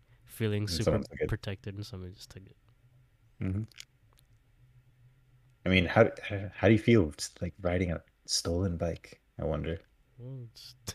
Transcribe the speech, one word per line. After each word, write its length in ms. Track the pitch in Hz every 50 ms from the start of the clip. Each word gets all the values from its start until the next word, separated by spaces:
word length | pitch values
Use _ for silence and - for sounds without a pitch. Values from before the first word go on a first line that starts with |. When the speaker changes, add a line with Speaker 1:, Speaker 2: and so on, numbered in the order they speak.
| _ _ - - -
Speaker 1:
feeling 420 | - - - 113 107 104 104 107 104
Speaker 2:
And 140 | 90 85
Speaker 1:
super 0 |
Speaker 2:
someone 220 | 113 90 - 104 -
took 180 | - - -
it. 80 | 76 76
Speaker 1:
protected, 460 | - - - 104 98 - - 104 95
and 100 | 101 104
somebody 280 | - - 92 92 90 95
just 180 | - - -
took 140 | - 95 95 104
it. 100 | - - _ - - _ - - - - - _ _ _ _ _ _ -
Speaker 2:
Mm-hmm. 220 | - 95 95 101 110 - - - - - _ _ _ _ - - - _ - - _ _ _ _ - - - - - _ _ _ - - - _ _ _ - - _ - - _ -
I 40 | 90
mean, 160 | 92 92 87
how, 260 | 82 - 113 113 - - -
how, 280 | - - 107 98 98 98 -
how 140 | - - 101
do 60 | 113
you 60 | 107
feel 300 | - - 117 113 87 73
just, 300 | 73 - - - - -
like, 120 | - 87 - -
riding 300 | - 87 87 90 95 87
a 100 | 82 76 - _ _ _ _
stolen 520 | - - - - 87 85 87 95 95 87 82
bike? 440 | 87 85 80 - - - - - _ _ _ -
I 60 | -
wonder. 340 | 78 78 76 73 78 82 - - _ _ _ _ _ _ -
Speaker 1:
Well, 300 | 120 127 135 131 120 113
it's 240 | - - - - - - - -